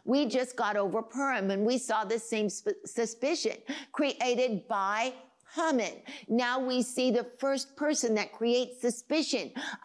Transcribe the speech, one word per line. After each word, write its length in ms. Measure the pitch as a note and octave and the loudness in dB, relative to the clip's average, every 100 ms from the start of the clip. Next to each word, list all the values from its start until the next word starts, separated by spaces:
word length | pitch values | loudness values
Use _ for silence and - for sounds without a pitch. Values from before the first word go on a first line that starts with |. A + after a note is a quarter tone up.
We 240 | - C4+ C4+ | 0 2 4
just 280 | B3+ B3+ - | 2 -2 -2
got 220 | G#3+ G#3 | 0 0
over 240 | G3 G#3 | 0 0
Purim, 480 | A3 B3+ C4+ A#3+ F#3+ | -4 -2 0 0 0
and 160 | F#3+ G#3+ | 2 2
we 140 | B3+ | 2
saw 260 | - A3 G#3 | 0 -2 0
the 140 | A3+ | -2
same 300 | - A3 G#3 | -2 -2 -2
sp-, 240 | - G#3 - - | -2 -4 -4 -6
suspicion 720 | - A3+ - C#4 E4+ - - - D4 C#4 | -2 -2 0 -2 0 -2 -4 -8 -10 -8
created 760 | - - - B3 B3 B3+ G#3 - | -2 0 0 0 2 2 0 -2
by 480 | G#3 G3 G#3+ B3+ B3+ - _ _ - | -2 0 0 -2 -6 -18 _ _ -2
Haman. 380 | D#4+ C4 F#3 - - - - | 2 2 0 -6 -14 -14 -2
Now 320 | A3+ A#3+ B3+ | 0 2 0
we 220 | B3+ B3+ | 0 0
see 300 | A#3 - B3+ | 0 2 2
the 200 | A#3+ A#3+ - | 2 0 -4
first 380 | C4+ C4+ - - | -2 0 -4 -2
person 360 | D4+ D4+ A#3 G#3+ | 0 2 2 2
that 180 | F#3+ | 0
creates 480 | - A#3 B3 B3 B3 | -2 2 2 2 -2
suspicion 720 | A#3+ - - D#4 D4 A#3 D3 - - - | -2 -2 0 0 2 -2 -2 -8 -8 -6